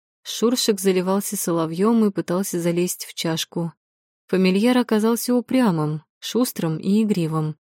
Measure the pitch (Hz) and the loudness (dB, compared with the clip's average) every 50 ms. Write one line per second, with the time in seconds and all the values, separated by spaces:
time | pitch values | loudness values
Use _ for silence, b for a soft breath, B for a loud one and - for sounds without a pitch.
0 | _ _ _ _ - - - - 214 233 247 240 - - 214 196 185 196 185 185 | _ _ _ _ -14 -12 -6 -2 0 0 0 2 0 0 0 0 2 0 2 2
1 | 180 185 190 202 202 - - 196 - - 170 165 160 160 165 165 196 220 240 226 | 2 0 0 -2 -2 -4 -6 -6 -4 -2 -2 -2 -2 -2 -2 0 0 2 4 4
2 | 220 208 202 - 160 - 175 180 196 - - 175 165 175 170 175 180 180 - - | 2 2 0 -2 -4 -2 -2 -2 -2 -2 -4 -2 -2 0 0 0 0 -2 -4 -8
3 | - - - - - 170 160 160 - - - 175 170 170 - _ _ _ _ _ | -12 -14 -10 -6 -4 -4 -4 -4 -6 -6 -6 -6 -6 -6 -8 _ _ _ _ _
4 | _ _ _ _ _ - - 185 185 185 185 202 214 247 254 254 240 - 226 214 | _ _ _ _ _ -2 0 2 2 4 2 2 2 4 4 2 2 2 2 2
5 | 208 226 233 226 - - 247 247 233 - 247 262 254 220 170 160 151 151 151 151 | 2 2 0 0 0 0 0 0 0 0 2 2 2 4 2 2 0 -2 -4 -6
6 | - _ _ _ - - - 220 254 247 - - - 160 160 156 - 190 196 214 | -8 _ _ _ -10 -4 -2 0 0 0 -2 -2 -2 -2 -2 -2 0 2 2 2
7 | 226 208 208 180 165 156 160 160 156 156 151 - | 2 2 2 0 0 0 0 -2 -2 -2 -4 -8